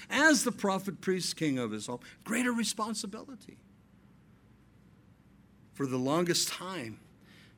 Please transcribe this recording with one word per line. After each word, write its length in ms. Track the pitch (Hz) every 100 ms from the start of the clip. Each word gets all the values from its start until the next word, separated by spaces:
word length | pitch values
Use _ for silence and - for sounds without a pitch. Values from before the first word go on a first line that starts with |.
| -
as 360 | 233 311 269
the 80 | 247
prophet, 500 | - 202 190 196 156
priest, 340 | - 185 165 -
king 220 | 160 131
of 140 | 117
his 160 | 107 104
home, 120 | 123 - -
greater 280 | - 233 247
responsibility. 1080 | 233 208 - 185 220 202 214 - 247 - - - - - - - - - - - - - - - - - - - - - - -
For 140 | - 139
the 100 | 127
longest 520 | 131 160 175 160 -
time, 500 | - 180 180 113 107 - - - - -